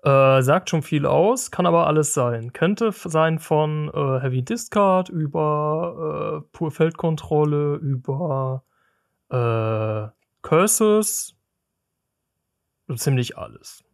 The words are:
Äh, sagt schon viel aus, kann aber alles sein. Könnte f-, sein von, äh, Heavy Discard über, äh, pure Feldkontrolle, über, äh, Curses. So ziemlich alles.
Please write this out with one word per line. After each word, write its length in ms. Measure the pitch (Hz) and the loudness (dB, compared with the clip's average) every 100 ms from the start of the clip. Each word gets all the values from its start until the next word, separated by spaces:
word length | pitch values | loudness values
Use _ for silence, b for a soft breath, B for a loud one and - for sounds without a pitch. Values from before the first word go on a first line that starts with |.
| 151 | 4
Äh, 360 | 135 135 135 | 6 6 6
sagt 280 | 127 165 180 | 4 2 2
schon 120 | 165 | -4
viel 220 | - 151 | -2 -2
aus, 460 | 143 139 185 247 - | 2 2 2 2 -4
kann 160 | - 180 | -2 2
aber 220 | 170 156 | 2 2
alles 260 | 151 151 | 2 0
sein. 380 | 147 123 117 117 | 0 -2 -2 -8
Könnte 360 | - 165 202 226 | -2 0 2 -2
f-, 180 | 202 - | -4 -4
sein 320 | 160 160 160 | 0 2 0
von, 480 | - 151 151 151 151 | 0 0 0 -2 -4
äh, 320 | - 143 131 | -4 -2 0
Heavy 240 | 131 127 | -2 -4
Discard 640 | 127 233 - 208 202 185 185 | -4 -6 -2 2 4 2 0
über, 1400 | 175 151 160 151 151 151 156 170 - 160 151 156 156 | -4 -4 -2 0 0 -2 -2 -4 -6 -6 -4 -6 -6
äh, 40 | 147 | -10
pure 180 | - 160 | -6 -6
Feldkontrolle, 1040 | - 165 165 170 156 - 151 151 147 147 | 0 0 0 -4 -4 -2 2 2 2 0
über, 880 | 143 147 135 127 139 170 135 131 131 _ _ _ _ _ _ _ | -2 -4 -4 -4 -6 -4 -2 -4 -6 _ _ _ _ _ _ _
äh, 760 | 127 120 113 110 110 110 107 107 _ _ _ | -2 0 0 0 -2 -2 -4 -6 _ _ _
Curses. 920 | - 160 202 - 214 214 214 - - _ _ _ _ _ _ _ _ _ _ _ _ _ _ _ _ | 0 2 2 2 4 2 0 -4 -10 _ _ _ _ _ _ _ _ _ _ _ _ _ _ _ _
So 80 | |
ziemlich 420 | 123 - 131 120 - | -4 0 0 -2 -8
alles. 460 | 58 57 - - _ | -16 -16 -20 -20 _